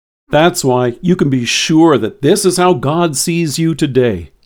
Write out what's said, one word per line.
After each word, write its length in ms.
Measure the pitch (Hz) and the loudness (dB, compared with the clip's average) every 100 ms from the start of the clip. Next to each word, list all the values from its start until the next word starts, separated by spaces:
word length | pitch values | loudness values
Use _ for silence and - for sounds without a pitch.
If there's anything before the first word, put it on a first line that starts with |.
| _ _ _ | _ _ _
That's 340 | 147 170 175 | 2 2 0
why 320 | 135 123 123 120 | 0 0 -2 -2
you 120 | 175 | -2
can 140 | 180 151 | 0 0
be 160 | 131 | 0
sure 540 | 117 - - 156 165 131 | -2 -4 0 4 4 4
that 240 | 104 - | 0 -2
this 240 | 139 156 185 | 0 0 0
is 100 | 175 | 0
how 160 | 180 | 0
God 440 | 156 131 160 170 135 | 2 0 -2 -2 -2
sees 420 | - 170 165 135 | -4 -2 -4 -2
you 160 | 165 | -4
today, 560 | 160 151 127 123 92 85 _ | -2 -2 0 0 -2 -10 _